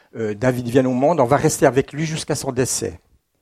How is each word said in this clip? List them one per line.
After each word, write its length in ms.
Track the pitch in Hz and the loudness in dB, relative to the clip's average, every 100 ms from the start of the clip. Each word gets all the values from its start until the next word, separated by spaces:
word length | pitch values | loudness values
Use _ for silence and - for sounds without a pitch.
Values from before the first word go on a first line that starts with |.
| _ 117 | _ -8
euh, 180 | 110 | -6
David 340 | 104 127 123 120 | -2 -2 -2 0
vienne 180 | 135 131 | 2 2
au 60 | |
monde, 260 | 123 143 170 | 2 2 2
on 60 | |
va 140 | 120 139 | 2 4
rester 260 | 156 - | 2 2
avec 300 | 151 127 - | 2 2 -2
lui 100 | 139 | -4
jusqu'à 300 | 160 156 - | -6 -6 -6
son 180 | 147 139 | -6 -4
décès. 480 | 127 123 - 101 82 _ _ _ _ | -4 -2 -2 -6 -10 _ _ _ _